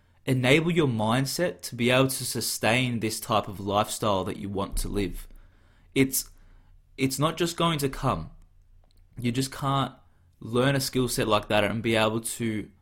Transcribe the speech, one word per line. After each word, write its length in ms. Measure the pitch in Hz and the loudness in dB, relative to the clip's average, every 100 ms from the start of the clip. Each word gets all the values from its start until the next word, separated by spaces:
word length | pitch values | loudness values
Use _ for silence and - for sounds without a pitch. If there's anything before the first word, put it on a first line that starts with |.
| _ _ - | _ _ -2
enable 460 | 131 123 151 165 | 0 4 4 4
your 160 | 170 143 | 2 2
mindset 720 | 110 107 123 135 - 175 - | 2 2 2 0 -2 -4 -4
to 140 | - 117 | -10 -2
be 120 | 120 | 2
able 200 | 127 135 | 4 4
to 160 | 131 | 0
sustain 760 | 120 120 - - 110 120 127 117 | -4 -4 -4 0 2 2 0 -2
this 220 | 110 - | -4 -4
type 260 | - 110 107 | 0 0 0
of 140 | 95 | -6
lifestyle 640 | 101 101 110 - 110 95 | 0 0 0 0 0 0
that 120 | 92 - | 0 -6
you 120 | 98 | -6
want 280 | 95 98 - | -4 -4 -2
to 100 | - | -2
live. 400 | 101 92 - - - - _ - _ - | -2 -4 -6 -14 -20 -20 _ -20 _ -4
It's, 340 | 135 135 - - - - - - - _ - | 2 2 0 -6 -12 -20 -20 -20 -20 _ -4
it's 220 | 131 135 | -2 0
not 160 | 151 165 | -2 -2
just 200 | 170 - | -4 0
going 220 | 170 160 | -2 0
to 100 | 139 | -4
come. 420 | - 135 90 78 - - _ _ - _ _ _ - | -2 -2 -2 -6 -16 -20 _ _ -20 _ _ _ -6
You 140 | 120 | -2
just 220 | 120 135 | -2 -2
can't 400 | - 139 139 131 - _ _ _ _ | -4 -2 0 -2 -6 _ _ _ _
learn 340 | 110 120 131 | -4 2 2
a 60 | 139 | 2
skill 260 | 135 127 123 | 0 0 0
set 220 | - 120 | 0 2
like 180 | 104 - | 2 4
that 160 | 107 | 2
and 180 | 104 110 | 2 0
be 140 | 113 | 0
able 280 | 113 110 113 | 2 2 0
to 460 | 110 - 117 107 - - | -4 -4 -4 -4 -6 -14